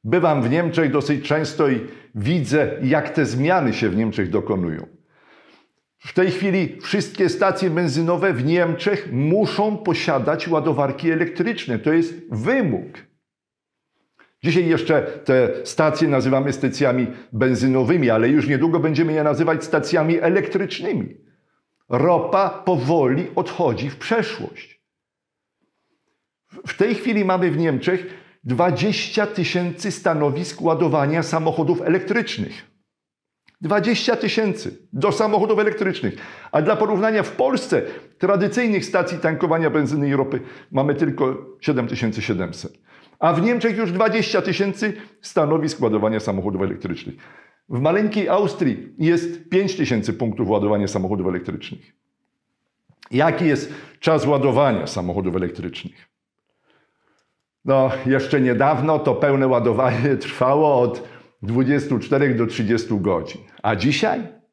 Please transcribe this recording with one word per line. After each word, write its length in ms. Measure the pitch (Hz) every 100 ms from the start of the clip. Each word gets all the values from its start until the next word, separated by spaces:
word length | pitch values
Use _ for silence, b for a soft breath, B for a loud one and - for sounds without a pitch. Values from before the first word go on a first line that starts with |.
Bywam 380 | 113 175 170 147
w 80 | 117
Niemczech 420 | 156 170 170 151
dosyć 360 | 143 135 147 -
często 400 | 156 156 - 147
i 120 | 120 B B B
widzę, 560 | 107 107 175 127 151 127 -
jak 280 | 131 156 151
te 160 | - 123
zmiany 460 | 117 147 185 131
się 160 | 107 110
w 80 | 95
Niemczech 340 | 110 104 90
dokonują. 560 | 107 - 98 87 76 - - b b b b b b b b b _
W 140 | -
tej 180 | - 185
chwili 500 | - 196 190 165 -
wszystkie 480 | - 202 - - 185
stacje 420 | - 190 185 185
benzynowe 640 | 160 170 139 165 175 190
w 120 | 123
Niemczech 680 | 135 175 170 151 208 202 160
muszą 640 | 123 147 190 202 - 214 208
posiadać 720 | - 165 - 139 151 165 170
ładowarki 600 | 160 147 139 139 - 165
elektryczne. 680 | 165 170 - 185 233 - 113
To 140 | 151
jest 220 | 165 165 - -
wymóg. 760 | 110 139 262 185 95 - - - _ _ _ _ _ _ _ _ _ _ _ b b
Dzisiaj 240 | 165 165 170
jeszcze 360 | 160 - 147
te 480 | - - - 127 123 -
stacje 440 | - - 156 151 160
nazywamy 440 | 131 131 131 139
stacjami 540 | 135 135 - 139 127 120 B B
benzynowymi, 800 | 113 135 120 131 131 123 175 127
ale 180 | 110 117
już 200 | 147 139
niedługo 320 | 135 165 165
będziemy 320 | 156 151 165
je 100 | 156
nazywać 420 | 151 131 165 160
stacjami 540 | - 156 151 165 156 165
elektrycznymi. 1000 | 143 190 - 190 196 - 175 220 92 - _ _ _ _ _ _ _
Ropa 640 | 123 160 170 - 190 196
powoli 760 | - - 170 127 170 127 139 180
odchodzi 560 | - - - 160 104 143
w 60 | -
przeszłość. 840 | - 226 - - - - - _ _ _ _ _ _ _ _ _ _ _ _ _ _ _ _ _ _
W, 240 | 202 -
w 40 | -
tej 180 | 214
chwili 300 | 220 247 214
mamy 260 | 190 185 180
w 60 | 147
Niemczech 500 | 165 131 180 185 180 B B B
dwadzieścia 840 | 123 123 175 127 202 208 - 214 208
tysięcy 640 | 202 151 180 175 170 208
stanowisk 720 | - 180 156 147 139 180 -
ładowania 600 | 160 160 165 151 143 165
samochodów 600 | - 165 160 156 156 175
elektrycznych. 880 | 165 185 - 233 - - 92 - - _ _ _ _ _ _ _ _ _
Dwadzieścia 560 | - 208 202 233 - 233
tysięcy 640 | 208 - 214 214 - - _
do 200 | 131 202
samochodów 460 | - 214 208 208 208
elektrycznych. 580 | 214 214 190 - - - B B B
A 100 | 147
dla 140 | 156 208
porównania 460 | 208 196 220 220
w 100 | 180
Polsce 500 | - 262 247 - 139 B B B _
tradycyjnych 680 | 185 202 202 214 240 196
stacji 340 | - 185 175 170
tankowania 520 | 160 160 175 165 156
benzyny 380 | 151 135 147 143
i 80 | 135
ropy 240 | 131 123 B B B
mamy 220 | 135 143
tylko 520 | 143 156 - 131 135 - -
siedem 280 | - 123 117
tysięcy 340 | 117 113 104
siedemset. 500 | - 92 87 - - _ b b b b
A 140 | 160
w 100 | 165
Niemczech 340 | 214 240 233 202
już 160 | 214
dwadzieścia 500 | 180 220 196 - 196
tysięcy 500 | 185 185 196 190 214 214 B B
stanowisk 600 | - - 151 156 151 -
ładowania 400 | 117 107 110 110
samochodów 420 | 107 95 95 92
elektrycznych. 540 | 95 - 92 85 - - B B B B _
W 120 | 123
maleńkiej 480 | 147 190 214 214 185
Austrii 640 | 185 208 - 147 104 - -
jest 500 | 160 170 170 - -
pięć 280 | 185 196 185
tysięcy 360 | 151 117 107
punktów 360 | - 117 104 101
ładowania 400 | 104 104 104 101
samochodów 380 | 104 92 101 92
elektrycznych. 680 | 87 - 80 - - _ _ _ _ _ _ _ _ _ _ _ _ -
Jaki 360 | 123 160 160 170
jest 280 | 135 - B B B
czas 260 | 165 156 131
ładowania 600 | 139 135 120 139 104 73
samochodów 500 | 101 87 90 92 90
elektrycznych? 760 | 87 - 87 - - - _ _ _ _ _ _ _ _ _ _ _ _ _ _ _ _
No, 260 | 127 135 131 - 127
jeszcze 340 | 131 135 147
niedawno 580 | 127 113 139 143 151 151
to 160 | 143
pełne 340 | 120 - 135 131
ładowanie 680 | 120 117 110 127 113 139 131
<laughs> 60 | -
trwało 540 | - 127 143 156 131
od 280 | 123 - B B B B
dwudziestu 560 | 101 120 127 143 143 120
czterech 380 | - 139 139 117
do 100 | 113
trzydziestu 540 | - 104 113 - 104
godzin. 400 | 95 85 80 - B B
A 140 | 107 104
dzisiaj? 440 | 123 139 220 254 190 - _